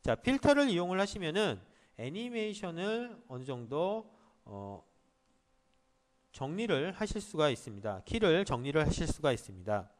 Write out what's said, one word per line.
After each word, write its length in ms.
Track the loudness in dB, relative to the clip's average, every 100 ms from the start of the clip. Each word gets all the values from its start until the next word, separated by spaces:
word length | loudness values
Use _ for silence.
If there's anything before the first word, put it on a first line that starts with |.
자, 120 | 0
필터를 540 | 0 2 4 6 6 6
이용을 320 | 4 2 0
하시면은 600 | 0 -2 -2 2 0 0 -8 _ _ -10
애니메이션을 1300 | -8 -6 -6 -4 -4 -4 -6 -4 -2 -2 -6 -12 -12
어느 160 | -10
정도, 680 | -6 -6 -4 -2 0 -2 -8 -20 _ _
어, 380 | -14 -10 -10 -12 _ _ _ _ _ _ _ _ _ _ _ _ _ _ _
정리를 600 | -8 -4 -2 0 0 0
하실 280 | -2 -4 -4
수가 300 | -4 2 2
있습니다. 520 | 2 -6 -8 -6 -6 -4
키를 380 | 2 4 4
정리를 400 | 4 -2 0 2 2
하실 200 | 2 0
수가 260 | 2 2
있습니다. 580 | 0 -4 -10 -2 -2 -2